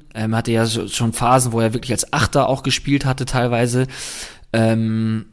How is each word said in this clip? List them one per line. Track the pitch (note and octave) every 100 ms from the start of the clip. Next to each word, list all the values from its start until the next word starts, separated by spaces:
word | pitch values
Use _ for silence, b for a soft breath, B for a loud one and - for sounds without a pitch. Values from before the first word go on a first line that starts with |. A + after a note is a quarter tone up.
| -
Ähm, | A2 A2
er | A2+
hatte | A2+
ja | A2+ A2+
so, | A2 G2
schon | - A#2
Phasen, | - A#2+ C3 B2+
wo | A2+
er | A2+
wirklich | A#2+ -
als | G#2+ -
Achter | D3 G#2+ C#3+ B2+
auch | C3
gespielt | C#3 - - C#3
hatte | C3+ C3
teilweise. | B2+ C3 B2 A#2 A#2+ B2 C3 B B B B B B
Ähm, | A2+ A2+ A2+ A2 A2 A2 A2 -